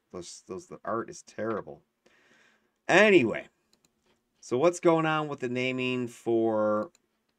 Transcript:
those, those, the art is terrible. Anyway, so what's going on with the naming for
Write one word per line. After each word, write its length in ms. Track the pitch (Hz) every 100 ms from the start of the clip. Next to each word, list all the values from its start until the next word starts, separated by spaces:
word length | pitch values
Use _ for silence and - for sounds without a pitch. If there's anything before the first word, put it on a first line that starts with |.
| _
those, 300 | 90 85 - -
those, 200 | 92 -
the 120 | - 90
art 240 | 113 -
is 140 | -
terrible. 580 | - - 110 101 76 76 _ _ _ _ _ _ _ _ _ _ -
Anyway, 600 | 170 214 175 110 73 - _ _ _ _ _ _ _ _ _
so 180 | - 127
what's 220 | 170 175
going 260 | 175 160 160
on 220 | 156 151
with 140 | 139
the 80 | 123
naming 580 | 123 127 127 127 127 120
for 840 | - 117 113 113 110 107 107 107 _ _ _ _